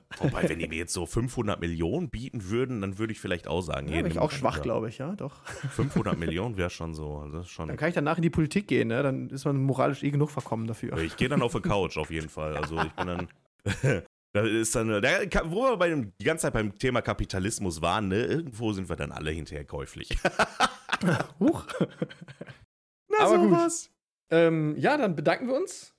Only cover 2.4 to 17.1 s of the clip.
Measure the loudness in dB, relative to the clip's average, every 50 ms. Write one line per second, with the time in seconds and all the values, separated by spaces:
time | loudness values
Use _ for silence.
2.4 | -6 -2 -2 0 0 0 -2 -2 -4 -4 -4 -4 -4 -4 -4 -2 2 2 2 2
3.4 | 2 0 0 0 0 0 -2 -2 -2 0 0 2 2 2 2 2 2 2 2 2
4.4 | 0 2 2 0 0 0 0 0 -2 -4 -4 -6 -6 -6 -6 -6 -8 -10 -12 -12
5.4 | -14 -14 -10 -8 -8 -4 -2 0 0 0 0 0 0 0 0 0 0 -2 -2 -2
6.4 | -2 -2 -2 -2 -2 -2 -2 -4 -6 -6 -6 -6 -6 -6 -6 -8 -8 -8 -8 -10
7.4 | -10 -10 -10 -8 -8 -6 -4 -2 -2 0 0 0 0 0 2 2 2 2 2 2
8.4 | 2 2 0 -2 0 2 2 2 2 2 0 0 0 0 0 -2 -4 -8 -8 -4
9.4 | -2 0 2 2 2 2 2 2 2 2 0 0 -2 0 2 2 0 0 -2 -6
10.4 | -6 -4 -4 -4 -4 -4 -6 -6 -6 -4 -2 -2 -2 -2 -2 0 0 0 2 0
11.4 | 0 0 0 -2 0 0 2 2 0 0 -2 -4 -6 -4 -4 -6 -6 -6 -6 -6
12.4 | -4 -4 -4 -4 -4 -4 -2 -2 -4 -4 -4 -4 -4 -4 -4 -4 -6 -8 -12 _
13.4 | _ _ _ _ -6 -4 -2 0 2 2 2 0 -2 -8 _ _ _ _ 0 0
14.4 | 2 2 2 2 2 2 0 0 2 2 2 2 2 2 2 2 0 0 0 0
15.4 | 0 0 0 0 2 2 2 4 2 2 2 0 -2 -4 -6 -2 0 0 0 2
16.4 | 0 0 0 0 0 -2 -2 -2 0 2 2 2 2 0